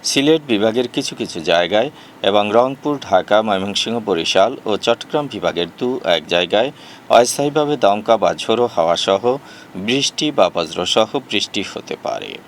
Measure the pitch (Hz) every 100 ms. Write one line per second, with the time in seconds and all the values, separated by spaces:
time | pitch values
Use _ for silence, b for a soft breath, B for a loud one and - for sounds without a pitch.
0 | - - 139 160 147 107 110 113 120 -
1 | 135 139 104 90 80 85 87 104 131 -
2 | B B 101 104 104 107 127 135 151 143
3 | - 95 87 104 110 98 98 98 - 117
4 | 107 87 80 95 101 139 - 98 - 117
5 | - 156 147 104 85 82 87 - 123 127
6 | - 85 76 87 87 101 127 147 B B
7 | B 113 120 - 147 147 147 147 101 104
8 | 104 113 95 87 - 113 120 - 82 85
9 | - 98 120 135 B B B 92 101 131
10 | 135 - 151 139 92 85 80 - 90 -
11 | 110 147 127 104 - 104 95 - - -
12 | - - 151 147